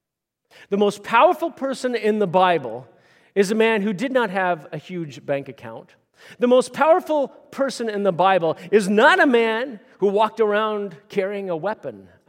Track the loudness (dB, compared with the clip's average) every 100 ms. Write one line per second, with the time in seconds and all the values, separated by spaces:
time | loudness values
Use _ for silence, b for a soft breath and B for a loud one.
0 | _ _ _ _ _ B B 0 0 -2
1 | 0 4 4 2 -4 -6 -8 -6 -6 -2
2 | -2 0 0 2 2 2 -4 -12 -16 _
3 | b b b -2 0 2 2 2 -2 -4
4 | -2 -2 -2 -2 -2 -4 -8 -16 -12 -12
5 | -12 -12 -6 -6 -8 -16 -18 -18 -20 _
6 | _ B B B 2 2 2 0 2 2
7 | 2 -4 -4 -8 -16 -6 -6 -4 -6 -2
8 | -2 2 2 2 0 -4 B 0 2 4
9 | 6 6 4 2 0 -2 -6 -12 b b
10 | 0 2 0 0 0 0 -2 -4 -8 -12
11 | _ -4 -4 -4 -6 -6 -6 -8 -12 -16
12 | -20 _